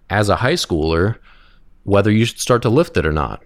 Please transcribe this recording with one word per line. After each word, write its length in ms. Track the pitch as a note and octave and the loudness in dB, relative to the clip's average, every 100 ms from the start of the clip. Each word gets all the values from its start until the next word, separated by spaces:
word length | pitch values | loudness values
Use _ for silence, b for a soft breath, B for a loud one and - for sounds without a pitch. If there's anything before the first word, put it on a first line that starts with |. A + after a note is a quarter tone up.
| - | -4
as 200 | G2+ G2+ | 0 0
a 80 | F2+ | 0
high 160 | B2+ | 0
schooler, 680 | F3 - E2 D#2+ E2 G2 - b b b b b _ | -2 -2 -2 0 0 0 -4 b b b b b _
whether 260 | - G2 G#2 | -2 2 2
you 140 | G#2+ | 2
should 140 | A#2 - | 0 -2
start 240 | - A#2+ | 0 0
to 60 | A2+ | 2
lift 280 | C3 F3 - | 0 0 0
it 80 | D2+ | -2
or 60 | |
not, 300 | D2+ B1 G1+ | -2 -4 -8